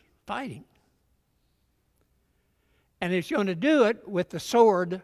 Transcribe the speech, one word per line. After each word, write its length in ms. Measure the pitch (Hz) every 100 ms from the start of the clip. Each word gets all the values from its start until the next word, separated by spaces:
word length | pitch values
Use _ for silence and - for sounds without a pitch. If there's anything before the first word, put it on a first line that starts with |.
| _ _ -
fighting. 380 | 214 262 123 - _ _ _ _ _ _ _ _ _ _ _ _ _ _ _ _ _ _ _ _ _ _ _
And 100 | 175
it's 180 | 180 165
gonna 240 | 294 196 170
do 300 | 277 302 214
it 220 | 233 -
with 220 | 185 180
the 100 | 165
sword 640 | - 240 226 185 175 185